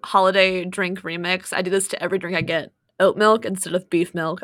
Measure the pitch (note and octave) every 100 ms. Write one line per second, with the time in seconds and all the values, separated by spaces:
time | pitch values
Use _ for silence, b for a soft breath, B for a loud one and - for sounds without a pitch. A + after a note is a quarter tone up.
0 | - G3 F#3+ F#3+ F#3+ F#3 F3+ F#3 F3+ F#3
1 | E3 E3+ F3 F#3 - - F#3 F#3+ F#3+ -
2 | F3 F#3+ F3 F3 E3 E3 - _ _ -
3 | F#3 F#3+ G#3+ A3+ A3+ F#3+ E3+ F3+ - E3+
4 | F3 F3 D#3+ F#3